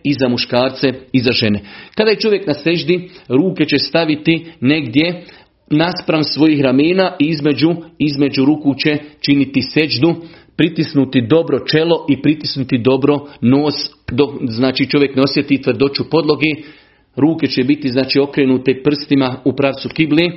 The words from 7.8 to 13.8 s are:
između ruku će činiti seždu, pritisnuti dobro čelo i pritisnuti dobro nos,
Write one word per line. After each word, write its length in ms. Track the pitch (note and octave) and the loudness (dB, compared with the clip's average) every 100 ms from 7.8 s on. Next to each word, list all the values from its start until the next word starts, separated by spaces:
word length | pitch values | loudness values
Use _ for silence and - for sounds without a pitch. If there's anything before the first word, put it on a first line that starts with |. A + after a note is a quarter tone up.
| - - | -8 -4
između 480 | D3 C#3 C#3 C3+ C3+ | -2 0 0 2 2
ruku 300 | D3+ C#3 C3+ | 2 0 0
će 220 | D#3 D3 - - | 0 -2 -6 -6
činiti 400 | - C#3+ C3+ C3+ | 0 2 2 -2
seždu, 540 | - D3+ D#3 A#2+ E3 - - - _ - | -2 0 0 2 0 0 -8 -20 _ 0
pritisnuti 640 | D#3+ E3 D3 C#3+ C3 C3+ | 0 0 -2 0 0 0
dobro 440 | A2+ D#3+ D#3 B2+ - | 2 2 2 -2 0
čelo 400 | D#3 E3 D#3+ - | 0 2 0 0
i 120 | C3 | 0
pritisnuti 560 | D3+ D3 B2+ C#3 B2+ B2+ | 0 -2 -4 -6 -2 0
dobro 420 | A#2 C3 C#3+ C#3+ C#3+ - | 2 2 2 0 -4 -2
nos, 340 | A#2 C#3 D3+ C#3+ | 2 2 2 -4